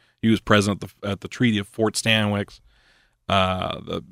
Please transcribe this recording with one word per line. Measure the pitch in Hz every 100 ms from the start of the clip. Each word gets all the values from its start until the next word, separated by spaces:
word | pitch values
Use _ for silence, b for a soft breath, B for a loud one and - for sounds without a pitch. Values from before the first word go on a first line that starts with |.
| _ _
He | 113
was | 107
present | - 104 101 92
at | 98 -
the, | 101
at | 98
the | -
Treaty | - 123 104
of | 101
Fort | - 110 -
Stanwix, | 117 110 104 101 101 - _ _ _ _ _ _ -
uh, | 98 92 92 - -
the, | - 90 -